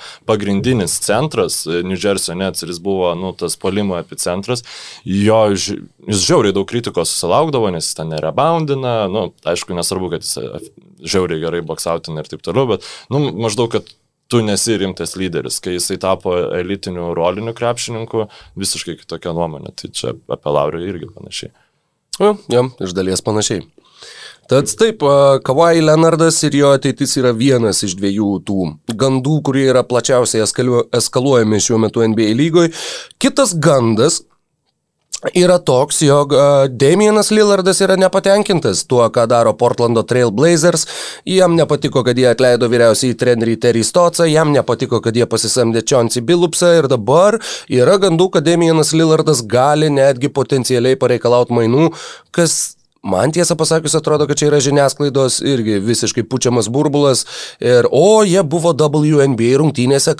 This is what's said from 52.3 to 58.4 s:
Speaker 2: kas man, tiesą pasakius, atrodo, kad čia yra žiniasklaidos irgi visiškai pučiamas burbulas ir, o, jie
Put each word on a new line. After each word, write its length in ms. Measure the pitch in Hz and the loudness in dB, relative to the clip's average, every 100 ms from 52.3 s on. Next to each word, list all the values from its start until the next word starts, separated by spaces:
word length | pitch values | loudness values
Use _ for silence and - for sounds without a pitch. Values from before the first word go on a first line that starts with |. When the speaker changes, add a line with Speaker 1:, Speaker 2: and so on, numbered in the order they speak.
Speaker 2:
kas 460 | - 165 - - - _ _ | -2 0 -2 -6 -10 _ _
man, 260 | - 92 120 | -4 0 0
tiesą 220 | 165 170 160 | 0 0 0
pasakius, 380 | 156 160 160 160 | 0 0 0 -2
atrodo, 300 | 151 151 143 | 0 0 0
kad 80 | 147 | 0
čia 140 | 147 | 2
yra 80 | 147 | 2
žiniasklaidos 800 | 139 143 139 - 143 135 127 - | 2 2 2 0 -2 0 0 0
irgi 380 | - 131 110 101 | -2 0 0 0
visiškai 400 | 104 113 110 - 107 | 0 -2 -2 -2 -4
pučiamas 380 | 127 127 120 107 | -2 0 0 0
burbulas 540 | 127 151 143 143 123 - - - - | 0 0 2 2 2 -4 -12 -14 -4
ir, 300 | 120 123 110 | 2 4 4
o, 320 | 127 185 220 208 | 4 4 4 4
jie 140 | 185 | 2